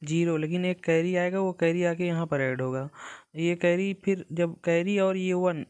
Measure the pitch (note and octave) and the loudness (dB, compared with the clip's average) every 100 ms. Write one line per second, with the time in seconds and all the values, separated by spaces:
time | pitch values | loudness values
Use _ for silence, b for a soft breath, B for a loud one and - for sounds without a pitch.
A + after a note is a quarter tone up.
0 | D3+ E3 E3+ D#3 D#3 F3 F3+ F3+ - E3 | -2 0 2 2 0 0 -2 -2 2 2
1 | F3 F3+ F3+ F#3+ F#3+ F3+ E3 E3+ F3 E3+ | 2 2 0 0 -2 0 0 2 0 0
2 | F3 E3 D#3+ C#3+ C3 B2+ B2+ C3 C#3+ - | -2 -2 0 0 0 -2 -2 -4 -6 -12
3 | B B B D#3 E3+ F3 F3 F3 G3 F#3+ | B B B -4 -2 2 2 2 0 -2
4 | - F#3 - E3 E3+ E3 E3+ E3+ F3+ G3+ | -2 -2 -2 -2 -2 -2 0 0 2 2
5 | F#3+ F#3+ F#3 F3+ F3+ D#3+ - | 2 0 0 2 2 0 -6